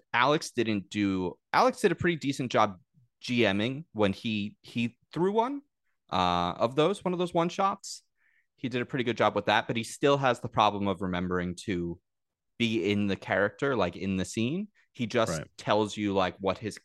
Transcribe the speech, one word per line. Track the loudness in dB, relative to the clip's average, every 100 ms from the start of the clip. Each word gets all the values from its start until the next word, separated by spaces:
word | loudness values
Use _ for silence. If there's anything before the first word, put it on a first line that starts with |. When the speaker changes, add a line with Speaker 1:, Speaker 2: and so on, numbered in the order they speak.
| -2
Speaker 1:
Alex | 2 4 2 0
didn't | -2 0 -2 -4
do, | -2 0 0 -2 -6 _
Alex | 2 2 2
did | 0
a | 2
pretty | -2 -2
decent | -2 -4 0
job | 2 2 0 _ _ _ _
G | -2 2 2
M | 2
ing | 0 -4 -6
when | 0 0
he, | 0 -4 -4 -6 -10
he | -8 -4 -4 -4 _
threw | -2 0
one, | 2 0 -4 -12 _ _ _ -4
uh, | 0 2 2 0 0
of | 0 2
those, | 0 0
one | -4
of | -2
those | -2
one | 0 0
shots. | 0 -2 -4 -10 -16 _ _ _ _ _ _
He | -6
did | -4
a | -2
pretty | -2 0
good | 2
job | 2 2
with | 2
that, | 2 2
but | -4
he |
still | -6 0 4 4
has | 2 0
the | -2
problem | 2 2 2 -2
of | -2
remembering | -2 -2 -2 -2 -4 -6 -4
to | -4 -4 -8 _ _ _ _ _ -2
be | 0 0 0
in | 0 0
the | -2
character, | -2 0 0 -2 -2 0
like, | -2 -2
in | -4 -2
the | -4
scene. | -2 -2 -4 -8 _ _
He | -8 -4
just | 0 0 -2
Speaker 2:
Right. | -8 -6
Speaker 1:
tells | 0 2 2 -2
you, | 0
like, | 2 0 0
what | -4 -2
his, | -6 -10